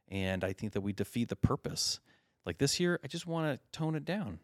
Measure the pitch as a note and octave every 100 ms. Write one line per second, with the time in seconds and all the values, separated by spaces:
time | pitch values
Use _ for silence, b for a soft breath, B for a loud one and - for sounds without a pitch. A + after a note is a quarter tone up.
0 | b G2 F#2+ F#2 F#2 G2 G#2+ G2+ G2+ G2
1 | G#2 A#2+ A#2 - - C#3 - - - -
2 | _ b b b - E2+ C#3 - F3 F3
3 | C#3 E3+ E3+ E3 D#3 B2+ - - D#3+ D#3
4 | D3 G3 B2 E2+